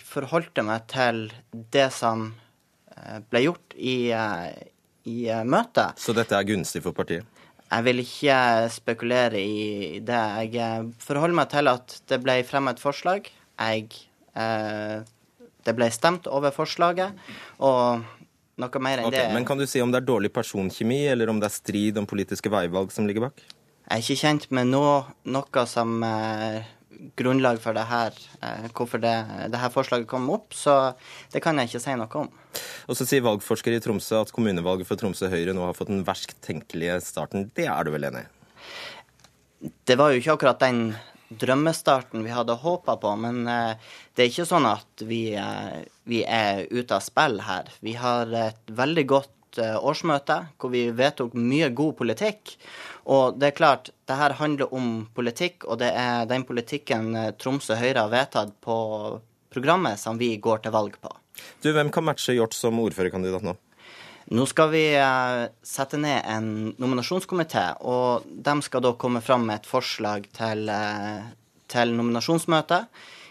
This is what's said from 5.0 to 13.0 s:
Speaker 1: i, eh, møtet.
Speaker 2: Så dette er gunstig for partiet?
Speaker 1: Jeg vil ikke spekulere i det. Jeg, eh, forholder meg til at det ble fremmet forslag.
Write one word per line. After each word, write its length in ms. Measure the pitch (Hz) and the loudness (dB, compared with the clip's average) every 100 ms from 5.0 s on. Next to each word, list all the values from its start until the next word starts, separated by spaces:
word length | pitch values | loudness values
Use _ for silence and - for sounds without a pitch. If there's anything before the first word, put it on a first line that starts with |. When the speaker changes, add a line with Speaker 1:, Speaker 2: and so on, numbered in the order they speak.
| 117 | -10
Speaker 1:
i, 220 | 117 117 | -6 -2
eh, 160 | 113 | -2
møtet. 560 | 113 185 240 - 98 - | 0 0 2 2 0 -2
Speaker 2:
Så 160 | - 113 | -2 0
dette 160 | 113 | 2
er 120 | 101 98 | 0 2
gunstig 360 | 101 80 85 | 0 -2 -6
for 120 | 85 | -4
partiet? 320 | 80 82 85 - _ - _ - | -4 -4 -4 -8 _ -20 _ -4
Speaker 1:
Jeg 140 | 117 | 0
vil 140 | 123 123 | 2 0
ikke 720 | 123 - 143 131 123 113 117 | -2 0 4 6 6 4 2
spekulere 640 | - - 120 120 123 120 104 | -2 -4 -2 0 2 2 2
i 640 | 101 107 107 101 85 95 | -2 -2 -4 -4 -6 -8
det. 240 | 113 120 110 107 110 | -2 0 0 -2 -4
Jeg, 40 | 117 | -2
eh, 280 | 113 113 113 - | -2 -2 -6 -8
forholder 380 | - 143 170 170 | -4 0 2 2
meg 140 | 127 | 2
til 180 | 147 143 | 4 4
at 320 | 123 - - - | 4 -2 -12 -4
det 160 | 131 | 0
ble 180 | 131 127 | 2 2
fremmet 360 | 123 139 135 120 | 2 0 0 -2
forslag. 480 | 143 - | -4 -2